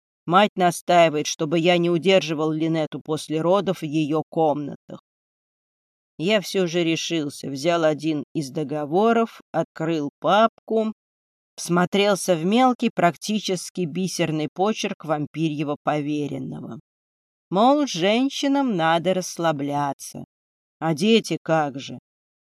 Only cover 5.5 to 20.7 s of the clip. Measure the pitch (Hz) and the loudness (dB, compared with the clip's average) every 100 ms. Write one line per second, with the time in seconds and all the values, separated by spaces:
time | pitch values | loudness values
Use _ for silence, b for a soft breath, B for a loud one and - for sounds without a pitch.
5.5 | _ _ _ _ _ _ - 165 214 170 | _ _ _ _ _ _ -6 0 0 0
6.5 | 196 180 170 165 160 - 165 143 - - | -2 0 0 0 -2 -2 -4 -4 -8 -10
7.5 | 135 160 170 156 147 151 151 123 165 135 | -4 0 2 2 0 -2 -4 -4 -6 -6
8.5 | 143 143 151 147 170 220 233 226 - _ | -6 -6 -6 -2 2 4 2 0 -6 _
9.5 | 160 165 - 160 165 143 - 147 196 226 | -6 -6 -6 -4 -2 -4 -4 2 4 2
10.5 | - - 220 220 - _ _ _ _ _ | 0 -4 -2 -2 -8 _ _ _ _ _
11.5 | - - 175 180 196 202 190 - 170 170 | -14 -2 0 2 2 2 2 2 0 2
12.5 | 226 262 240 233 - 175 151 - 214 - | 4 4 2 -2 2 0 0 -4 -4 -2
13.5 | 180 - - 175 165 185 - 165 156 151 | -6 -6 -6 -4 -2 -4 -2 -2 -2 -4
14.5 | - 196 214 202 202 147 151 147 147 160 | 0 -2 0 -6 -6 -4 -4 -4 -4 -4
15.5 | 147 147 147 - 151 147 147 143 135 131 | -2 -4 -4 -2 -2 -2 -4 -4 -6 -8
16.5 | - 117 131 _ _ _ _ _ _ _ | -10 -12 -16 _ _ _ _ _ _ _
17.5 | 180 240 294 277 170 185 226 269 - 285 | 2 4 4 0 0 0 2 0 -2 -2
18.5 | 277 269 185 160 170 170 185 180 - 170 | 0 0 0 2 2 0 -2 -4 -2 -2
19.5 | 151 143 143 143 135 - - 139 _ _ | -2 -4 -2 -4 -6 -14 -16 -16 _ _
20.5 | _ _ | _ _